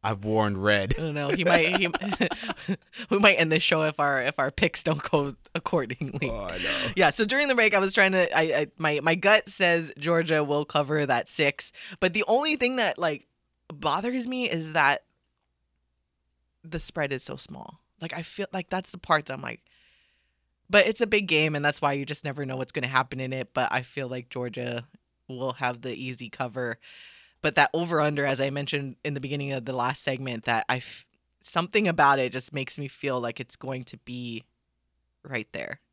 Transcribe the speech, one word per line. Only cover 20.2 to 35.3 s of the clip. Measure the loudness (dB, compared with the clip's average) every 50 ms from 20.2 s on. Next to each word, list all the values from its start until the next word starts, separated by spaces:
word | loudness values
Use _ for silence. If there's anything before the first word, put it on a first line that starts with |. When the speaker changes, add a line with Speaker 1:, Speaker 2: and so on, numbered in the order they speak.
| _ _ _ _ _ _ _ _ _ _
Speaker 2:
but | 4 4 6
it's | 6 2 0
a | 0 2
big | 2 0 0
game, | 2 2 2 2 2 0
and | 0 0
that's | 0 0 2 0
why | 0 0
you | 0 -4
just | -6 -8 -6 -6
never | -8 -6 -6 -6
know | -6 -4
what's | -6 -6 -6
gonna | -6 -6 -6
happen | 0 2 0 0 0 -4 -6
in | -6 -6 -6
it. | -8 -8 -6 _
But | -2 0 0 0
I | -2 -4
feel | -4 -8 -8 -8
like | -6 -8 -10 -10 _
Georgia | -8 -6 -6 -6 -6 -8 -8 -6 -6 -8 -8 _ _ -20 _ _ _ _ _
will | _ -10 -6 -4 -6 -4
have | -2 -2 -4 -4 -4
the | -8 -10 -8
easy | -8 -8 -10 -10 -10 -12 -14
cover. | -8 -6 -6 -6 -4 -4 -4 -4 -6 _ _ -20 -20 -20 -20 -20 -20 -20 _ _ _ _ -4
But | 0 4
that | 4 4 4 4
over-under, | -2 -2 0 0 2 2 2 2 0 0
as | 0 0 0
I | 0 -2
mentioned | -2 -4 -4 -4 -4 -4 -4 -6 -10 _ _
in | -6 -6
the | -6
beginning | -6 -6 -6 -6 -4 -4 -6
of | -6 -6
the | -6 -4
last | -2 0 0 -2 -2 -2
segment, | -4 -4 -4 -6 -6 -8 -6 -2
that | 0 0 0 2 _
I | -2 -4
f-, | -4 -10 -16 -16 -20 _ _ _ _ _ _ _ _
something | -4 -2 -2 -2 0 0 2 2
about | 2 4 6 6 6 6 4
it | 2 0 -2
just | -4 -8 -6 -6
makes | -8 -8 -8 -8
me | -10 -10 -10
feel | -10 -8 -6 -4 -2 -2
like | -4 -4 -6 -8
it's | -10 _ -10
going | -10 -8 -8 -8 -8 -8
to | -10 -14 -14
be | _ -12 -10 -10 -8 -8 -10 -10 -12 _ _ _ _ _ _ _ _ _ _ _ _ _ _ _ _
right | -10